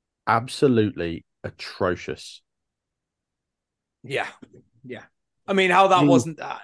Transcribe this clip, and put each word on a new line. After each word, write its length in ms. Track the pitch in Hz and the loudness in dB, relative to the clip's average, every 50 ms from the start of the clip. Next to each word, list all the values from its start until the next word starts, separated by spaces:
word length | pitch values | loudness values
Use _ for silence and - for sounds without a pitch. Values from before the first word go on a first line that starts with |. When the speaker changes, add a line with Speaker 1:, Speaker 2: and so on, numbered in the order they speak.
| _ _ _ _ - - | _ _ _ _ -2 0
Speaker 1:
absolutely 1000 | 110 117 120 127 - - - 139 123 113 107 104 - - 87 85 82 78 - _ _ _ - | 0 0 0 -4 -6 0 2 2 4 4 2 0 -2 -6 -8 -8 -8 -10 -12 _ _ _ -14
atrocious. 960 | - - - - - - - 101 92 90 80 - - 67 - - - - - _ _ _ _ _ _ _ _ _ _ _ _ _ _ _ _ _ _ _ _ _ _ _ _ _ _ _ _ _ _ _ _ - | -14 -14 -14 -18 -16 -8 -4 -4 -4 -4 -4 -6 -12 -12 -12 -14 -20 -20 -20 _ _ _ _ _ _ _ _ _ _ _ _ _ _ _ _ _ _ _ _ _ _ _ _ _ _ _ _ _ _ _ _ -16
Speaker 2:
Yeah, 240 | - 139 120 - - - - - _ _ - _ _ _ _ - | -8 -6 -6 -6 -6 -10 -20 -20 _ _ -20 _ _ _ _ -18
yeah. 180 | 127 120 104 - _ _ _ _ _ _ _ _ - | -16 -16 -16 -16 _ _ _ _ _ _ _ _ -4
I 40 | 196 | 0
mean, 180 | 190 190 185 | 0 2 2
how 160 | 175 185 196 190 | 4 4 4 4
that 140 | 185 180 | 4 4
Speaker 1:
He 60 | 151 147 | 4 6
Speaker 2:
wasn't, 340 | - - - 165 156 - | 4 4 2 0 -10 -12
uh, 160 | - - - - | -12 -12 -12 -14